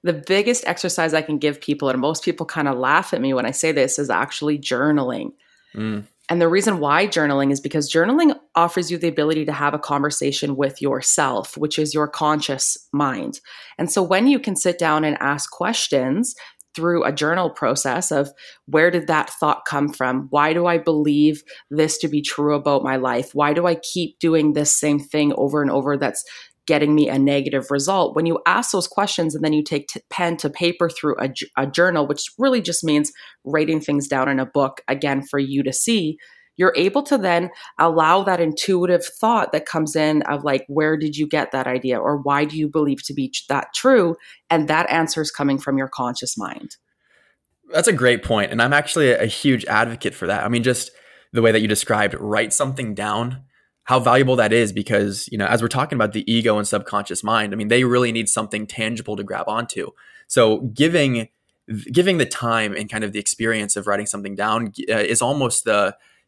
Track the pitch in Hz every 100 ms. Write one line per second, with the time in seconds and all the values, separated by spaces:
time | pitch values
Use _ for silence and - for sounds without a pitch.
0 | 175 160 147 196 208 - - 175 180 175
1 | 160 156 156 151 147 143 - 143 139 131
2 | 139 160 - - 160 160 143 127 127 156
3 | 190 - 135 131 117 135 160 147 131 -
4 | 139 92 139 - 151 147 139 123 147 147
5 | 127 123 - _ _ _ _ - 110 104
6 | 104 _ - 170 170 185 202 185 147 156
7 | 202 175 151 139 139 139 143 156 147 160
8 | 185 285 320 - _ 165 170 185 165 170
9 | 170 151 151 156 151 139 143 143 - 143
10 | 147 - 139 139 147 135 139 139 143 127
11 | - - 139 117 - - 151 156 151 151
12 | 147 - 151 151 147 131 - - _ 143
13 | 143 117 65 - - - - - 175 -
14 | 180 185 254 277 247 185 180 175 165 156
15 | 156 147 139 143 - - 180 226 - 139
16 | 127 160 247 - - _ - - 170 170
17 | - 147 151 175 170 - 127 135 139 127
18 | 180 151 143 - - - - 156 170 175
19 | 147 156 - - 151 151 - 147 147 143
20 | 131 131 139 147 151 165 175 170 165 156
21 | 151 147 151 151 - - _ 147 156 -
22 | 160 147 143 - 147 147 147 139 131 131
23 | 127 120 120 143 147 156 175 165 - 180
24 | 165 _ 170 160 151 147 147 - 151 147
25 | 143 151 147 - 139 147 143 139 135 143
26 | 139 - - - - _ - 151 151 151
27 | 147 135 139 143 139 139 127 139 139 196
28 | 170 156 165 165 - 190 240 190 170 -
29 | 196 - 165 147 156 151 151 147 - -
30 | _ - 175 165 147 - 175 175 170 -
31 | 151 - 135 - - - 139 139 180 165
32 | 143 147 - - 269 247 175 165 160 147
33 | 147 - - - 135 156 151 160 151 143
34 | 143 139 131 135 131 143 135 - - 139
35 | 143 139 139 143 135 139 135 - - 226
36 | 156 160 - _ _ - 185 - 185 277
37 | 285 269 190 170 175 - - - 165 165
38 | 156 185 190 180 165 147 - 185 175 175
39 | 175 - 226 233 - 160 - 165 156 160
40 | 151 151 - 143 147 135 - 143 156 156
41 | 151 147 151 156 - 135 131 127 127 120
42 | - 143 139 143 151 156 151 156 147 139
43 | - 143 131 - - 139 - - 254 262
44 | 175 170 - - _ 165 151 156 - 165
45 | 160 - 151 - 143 135 143 139 135 -
46 | 123 123 123 - 101 - - - _ _
47 | _ _ _ _ _ _ _ 160 226 160
48 | 123 117 - 110 101 117 123 147 147 170
49 | 139 117 110 - 143 123 - 107 117 117
50 | 101 - 87 98 107 120 120 123 - _
51 | - - _ 117 113 110 110 104 - 107
52 | 104 - 104 104 110 - 135 135 117 101
53 | 104 104 120 131 - _ _ _ - 131
54 | 120 131 131 127 107 113 107 95 101 104
55 | 101 98 - 107 98 120 117 127 147 131
56 | 107 107 - 113 113 104 101 104 - 104
57 | 101 90 107 113 104 104 107 120 127 123
58 | 120 113 107 - 107 107 107 - 110 117
59 | - 104 101 95 92 110 120 - 80 _
60 | - - _ - 113 110 127 107 156 170
61 | 139 120 110 _ _ _ - 107 - 143
62 | 180 175 135 - 120 113 107 90 104 110
63 | 107 104 - - 113 110 104 104 98 101
64 | 104 104 101 98 107 110 113 - - 110
65 | 104 120 123 143 123 - - 104 98 -
66 | _ _